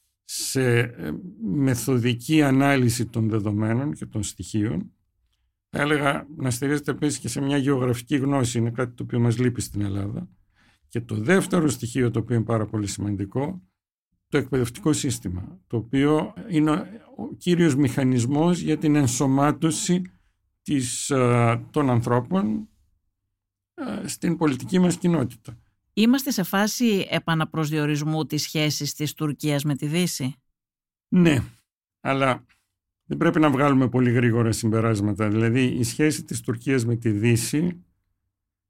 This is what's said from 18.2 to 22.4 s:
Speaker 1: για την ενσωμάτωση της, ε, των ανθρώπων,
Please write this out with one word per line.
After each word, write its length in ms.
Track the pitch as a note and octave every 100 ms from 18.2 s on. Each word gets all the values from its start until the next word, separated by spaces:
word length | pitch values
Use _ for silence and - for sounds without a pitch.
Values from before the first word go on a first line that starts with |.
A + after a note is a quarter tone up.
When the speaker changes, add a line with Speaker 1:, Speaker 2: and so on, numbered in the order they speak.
| A#2 C#3+ E3+ E3+
Speaker 1:
για 180 | D#3 D#3
την 160 | D#3 D3
ενσωμάτωση 1040 | C3+ - C#3 C3+ C#3+ - D#3+ D#3 - F3+ F3+ - _ _ _ _
της, 480 | - C#3+ A#2+ - -
ε, 560 | C3+ B2 A#2+ A#2 A#2 -
των 200 | D#3 C3+
ανθρώπων, 800 | A#2+ A#2+ A#2+ A#2+ F#3